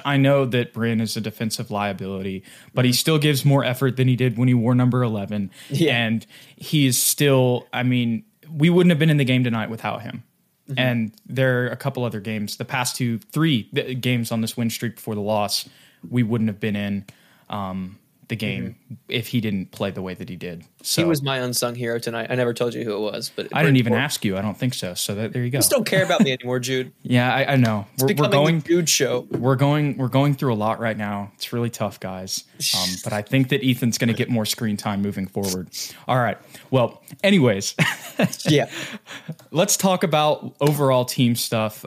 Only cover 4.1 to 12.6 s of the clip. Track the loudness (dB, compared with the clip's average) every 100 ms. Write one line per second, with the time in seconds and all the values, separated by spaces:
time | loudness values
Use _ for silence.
4.1 | 2 0 2 2 4 4 4 4 2 0
5.1 | -2 -4 -4 -6 -8 -8 0 2 2 2
6.1 | -2 -4 -16 -20 -18 -2 2 4 4 0
7.1 | 2 4 6 4 2 -2 -4 0 2 0
8.1 | -2 -6 _ -14 0 4 6 6 4 4
9.1 | 4 4 2 2 0 -4 -6 -6 -6 -8
10.1 | -14 -16 _ _ _ -10 -2 0 0 -2
11.1 | -6 -8 0 2 2 0 -4 -6 -4 -4
12.1 | -4 -6 -6 -6 -8